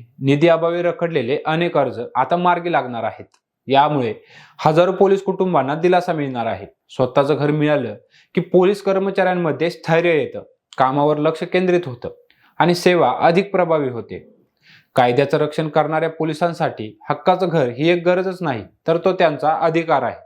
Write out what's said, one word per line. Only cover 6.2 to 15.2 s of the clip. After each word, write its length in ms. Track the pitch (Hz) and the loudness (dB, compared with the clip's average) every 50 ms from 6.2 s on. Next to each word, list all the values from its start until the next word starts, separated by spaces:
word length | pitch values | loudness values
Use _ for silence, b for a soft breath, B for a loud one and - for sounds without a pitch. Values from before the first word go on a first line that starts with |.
| 143 135 127 120 113 | -4 -6 -6 -6 -6
आहे. 200 | 113 98 95 98 - _ _ _ _ | -6 -6 -6 -10 -16 _ _ _ _
स्वतःचं 460 | - - 131 123 - 143 139 143 151 | -2 -2 -2 2 2 2 2 2 0
घर 160 | 127 147 147 | 0 0 -2
मिळालं 440 | 151 151 147 151 151 139 120 107 104 - _ b b b b b - | 0 0 0 0 0 0 -2 -6 -10 -14 _ b b b b b -4
की 60 | 185 | -4
पोलीस 400 | 170 - - 180 180 190 208 202 | -2 2 2 4 4 4 2 0
कर्मचाऱ्यांमध्ये 880 | - 196 190 190 196 196 - 196 185 180 185 180 175 156 139 127 156 170 | -2 -2 -2 0 -2 -2 0 0 0 0 0 0 -2 -2 -2 -2 -2 -4
स्थैर्य 440 | 170 - - - 165 170 175 175 165 | -4 -6 -2 0 0 2 2 2 0
येतं, 300 | 147 120 - - 101 - - _ _ _ _ - | 0 -2 -4 -8 -12 -16 -16 _ _ _ _ -2
कामावर 400 | - 131 131 139 143 147 151 151 | 0 0 2 2 2 2 2 2
लक्ष 260 | 151 151 160 160 - 180 | 2 0 -2 -2 -2 -6
केंद्रित 380 | 170 - 180 185 180 180 175 175 | -2 -2 0 2 2 0 0 0
होतं 240 | 135 120 - - - - - _ b b b b b b - | -4 -10 -12 -14 -14 -14 -16 _ b b b b b b 0
आणि 160 | 151 170 175 | 2 2 2
सेवा 380 | 175 - 180 180 170 139 123 127 - | 4 4 4 4 4 4 2 2 2
अधिक 320 | - 165 170 202 196 196 | 2 4 4 2 0 0
प्रभावी 380 | - 180 175 160 160 151 139 127 | -2 -2 0 0 0 0 0 -2
होते. 380 | 120 113 104 - 95 85 - - _ _ _ _ _ b b b b b b b _ | -6 -8 -10 -12 -14 -14 -14 -18 _ _ _ _ _ b b b b b b b _
कायद्याचं 420 | 131 123 123 120 135 | 2 2 4 4 2